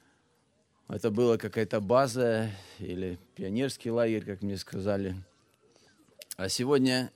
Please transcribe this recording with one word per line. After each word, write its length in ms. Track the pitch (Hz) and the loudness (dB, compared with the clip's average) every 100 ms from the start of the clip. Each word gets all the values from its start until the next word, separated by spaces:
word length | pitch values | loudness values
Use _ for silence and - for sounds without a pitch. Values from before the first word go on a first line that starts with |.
| _ _ _ _ _ _ _ _ - | _ _ _ _ _ _ _ _ -10
Это 240 | 104 117 | -4 0
была 260 | 107 120 110 | 4 4 4
какая-то 440 | 107 117 110 113 | 0 -2 0 -2
база 720 | 98 123 135 120 120 110 110 98 - - | 4 4 4 2 2 2 0 -6 -16 -12
или 420 | - 90 92 90 - - | -8 -6 -6 -8 -14 -10
пионерский 560 | 95 110 135 - 117 | -4 -2 -2 -4 -2
лагерь, 320 | 117 117 110 | 0 2 0
как 200 | 104 95 | -4 -6
мне 120 | 101 95 | -4 -6
сказали. 680 | - 95 98 98 95 92 - _ _ _ _ _ _ _ _ - - - | -8 -4 -2 0 -2 -6 -12 _ _ _ _ _ _ _ _ -20 -16 -8
А 100 | 95 | -4
сегодня 640 | - 127 139 131 127 123 | -2 2 4 4 2 -2